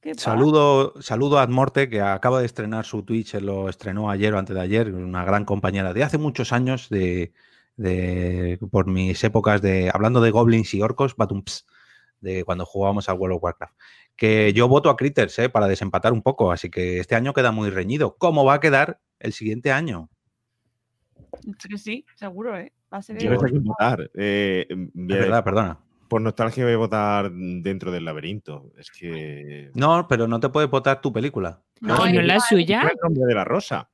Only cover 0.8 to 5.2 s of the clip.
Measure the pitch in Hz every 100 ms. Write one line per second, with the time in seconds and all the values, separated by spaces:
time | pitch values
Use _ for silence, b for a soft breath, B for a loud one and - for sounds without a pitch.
0.8 | 135 - - 113 139 143 127 127 139 -
1.8 | 131 110 101 95 123 127 120 - 107 110
2.8 | 107 113 98 113 107 104 98 98 95 92
3.8 | 101 95 107 98 104 104 92 95 92 107
4.8 | 113 92 90 90